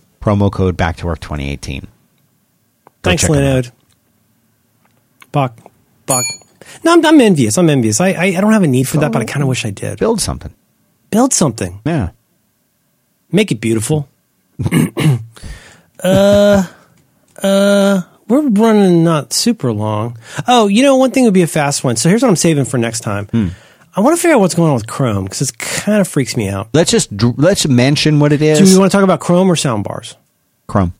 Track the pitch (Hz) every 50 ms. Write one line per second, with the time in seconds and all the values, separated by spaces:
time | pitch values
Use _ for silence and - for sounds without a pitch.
0 | _ _ _ - - 110 104 101 101 98 - - 95 92 87 - 90 82 82 -
1 | - 87 85 - - - 80 73 69 69 69 65 - 67 69 - - - _ _
2 | _ _ _ _ _ _ _ _ _ _ _ _ _ _ _ _ _ - _ _
3 | - 180 180 151 - 165 156 139 139 135 135 131 123 123 - _ _ _ _ _
4 | _ _ _ _ _ _ _ _ _ _ _ _ _ _ _ _ _ _ _ _
5 | _ _ _ _ _ _ - 147 135 123 120 - - - _ _ _ _ _ _
6 | _ - 135 127 - - - - _ _ _ _ - - - - - 330 339 339
7 | 302 302 320 294 240 208 185 143 117 104 110 185 175 160 147 135 113 110 107 -
8 | 180 190 170 156 175 196 175 185 202 214 220 214 185 147 123 131 131 - - 147
9 | 151 143 - 139 113 - - 139 143 131 127 - - 110 104 - 110 101 98 -
10 | - 220 233 190 - 85 67 69 - - - _ _ _ _ _ _ _ _ _
11 | _ - - 220 262 262 - - 180 139 107 - 101 87 90 98 - 151 170 143
12 | 95 80 - _ _ _ _ _ _ _ _ _ _ _ _ _ _ _ _ _
13 | _ _ _ _ _ - 165 196 220 - 143 104 110 113 113 110 107 - 156 151
14 | 139 - _ _ _ _ _ _ _ _ _ - 104 - 170 160 - - - -
15 | 151 156 127 110 110 - - - - - - - - - - _ _ _ _ -
16 | - 180 190 196 196 202 202 202 202 208 202 196 180 - - _ _ _ _ _
17 | _ _ _ _ _ _ _ - - 196 196 196 202 202 202 202 196 202 202 185
18 | 170 _ _ _ _ - 226 294 311 269 196 202 226 226 214 208 202 185 175 165
19 | 165 170 160 147 123 - - - - 240 233 - - 123 107 104 107 107 107 107
20 | 110 120 120 117 - - - - - - 247 240 214 202 196 233 269 285 269 254
21 | 262 254 247 269 254 226 185 190 170 151 - 165 143 143 143 - - 131 117 113
22 | - 165 196 240 269 240 180 - - 165 160 143 131 - - 123 113 117 113 -
23 | - 113 101 101 101 - - 117 104 87 87 - - _ _ _ _ _ - 185
24 | 208 285 339 339 - 339 311 233 190 170 - 170 170 156 139 113 107 - - -
25 | 139 120 101 98 95 104 - - 143 - - - - - - - - 208 214 208
26 | 185 - - 151 127 - - 123 104 95 98 98 98 - - 151 175 - 233 220
27 | - - 107 98 113 120 117 131 143 185 202 - - 156 127 123 123 139 151 -
28 | - 156 151 147 147 147 151 139 151 151 156 151 196 190 190 185 196 185 196 202
29 | 196 185 175 - - - 175 175 190 190 170 - - 143 113 101 98 101 - -
30 | 113 - - _ _ _ _ _ _ _ _ _ _ - - 104 92 85 -